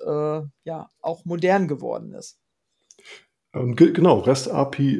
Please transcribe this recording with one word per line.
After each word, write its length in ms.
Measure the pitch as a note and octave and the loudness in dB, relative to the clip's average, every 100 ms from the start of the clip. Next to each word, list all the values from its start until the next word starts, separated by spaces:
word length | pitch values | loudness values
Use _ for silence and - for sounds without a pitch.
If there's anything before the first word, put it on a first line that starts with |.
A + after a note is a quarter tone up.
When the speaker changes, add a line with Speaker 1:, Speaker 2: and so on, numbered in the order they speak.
| - | -4
Speaker 1:
äh, 360 | D3+ D3+ D#3 D3 - - | -2 -2 -4 -8 -14 -12
ja, 240 | D#3+ - _ | -12 -14 _
auch 240 | D#3 E3+ | -8 -8
modern 460 | E3+ E3+ F#3 G3 F3 | -6 -2 2 2 2
geworden 420 | C#3+ B2 A2+ A2 | -4 -6 -8 -10
ist. 280 | G2 - - _ _ _ _ _ _ - - _ _ _ | -16 -20 -20 _ _ _ _ _ _ -20 -20 _ _ _
Speaker 2:
Ähm, 220 | - B2 A#2 | -6 -4 6
ge-, 140 | E3 | 6
genau, 280 | - C3+ A#2 | 6 4 4
rest-A 460 | B2 C3 - C#3+ C#3 | 2 0 -2 -2 -2
P 180 | - | 0
I, 160 | C#3 | 0